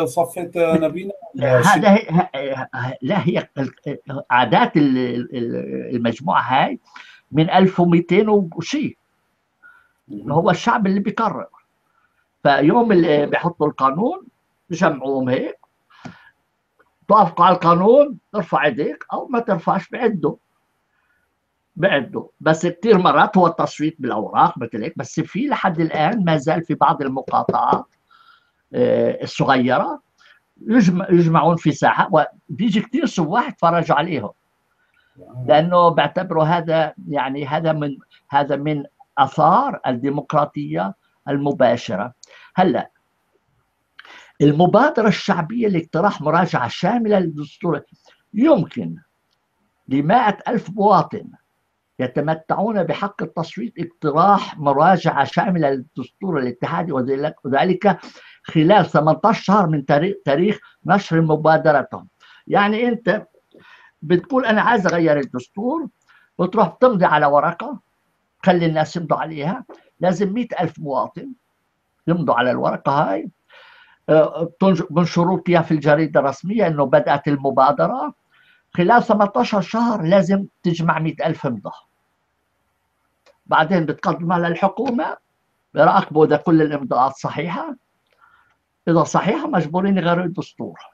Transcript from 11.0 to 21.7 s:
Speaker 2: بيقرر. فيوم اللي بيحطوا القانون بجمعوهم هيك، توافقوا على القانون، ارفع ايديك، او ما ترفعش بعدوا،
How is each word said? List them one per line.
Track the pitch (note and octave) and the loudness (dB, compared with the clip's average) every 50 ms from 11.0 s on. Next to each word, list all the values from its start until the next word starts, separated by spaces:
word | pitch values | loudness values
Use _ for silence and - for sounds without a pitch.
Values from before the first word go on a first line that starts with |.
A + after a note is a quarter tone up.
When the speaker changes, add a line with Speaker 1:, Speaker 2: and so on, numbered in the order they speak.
Speaker 2:
بيقرر. | G3 A3 - - A3+ G3+ C#3+ A#2 F#2 - _ _ _ _ _ _ _ _ _ _ _ _ _ _ _ _ _ _ | -2 -4 -4 -4 -4 -4 -4 -8 -12 -14 _ _ _ _ _ _ _ _ _ _ _ _ _ _ _ _ _ _
فيوم | - C#3 C#3 C#3 C#3+ D#3+ G#3+ A#3+ A#3 A3 | 2 2 4 4 4 4 4 4 4 4
اللي | G3 F3 E3 E3+ D3 D3 D3 | 4 4 4 4 2 2 0
بيحطوا | C3 C3 A#2+ D#3+ E3+ - - D3+ | 0 -2 -4 -4 -6 -4 -2 -2
القانون | D3+ - - C3 C3+ C#3 E3+ A3+ C#4+ F4+ F#4+ - - _ _ _ _ _ _ _ - | -2 0 0 0 0 0 -2 -2 -4 -4 -8 -12 -20 _ _ _ _ _ _ _ -12
بجمعوهم | E3+ E3 F#3+ D#3+ D3 C3 C3+ C#3 C#3 C3 C3 B2+ | -4 0 0 0 0 -2 -4 -4 -2 -2 -2 0
هيك، | B2+ - - - - - _ _ _ _ _ _ _ _ - - - - _ _ _ _ _ _ _ _ _ _ _ _ _ _ _ _ _ - | -2 -2 -2 -6 -10 -14 _ _ _ _ _ _ _ _ -20 -20 -20 -20 _ _ _ _ _ _ _ _ _ _ _ _ _ _ _ _ _ 4
توافقوا | G3+ G#3+ F#3+ E3 - - F3 | 4 4 4 4 2 4 4
على | F#3 F3+ | 4 4
القانون، | F3 E3+ E3+ F3 E3+ F#3+ A3 B3 D4 D4 D4 G#3 - _ _ - | 4 4 4 4 4 6 6 6 6 6 4 0 -10 _ _ -8
ارفع | G#3 E3 - E3+ C3+ C#3+ | -8 -4 -2 -2 0 0
ايديك، | D3+ A2+ C3+ E3+ B3+ D4 - - - | 0 0 -2 -4 -6 -6 -10 -10 -8
او | F3+ - - - | -8 -8 -6 -4
ما | B3+ A#3 | -4 -4
ترفعش | - A3 F#3+ E3 - F3+ E3+ F#3+ - - | -2 -2 -4 -2 -2 -2 -2 -2 -4 -8
بعدوا، | - G#3+ B3+ A3+ A3 D#3 - E3 - - _ _ _ _ _ _ _ _ _ _ _ _ _ _ _ _ _ _ _ _ _ _ _ _ _ _ | -4 -2 -2 -2 0 -2 -2 -4 -4 -8 _ _ _ _ _ _ _ _ _ _ _ _ _ _ _ _ _ _ _ _ _ _ _ _ _ _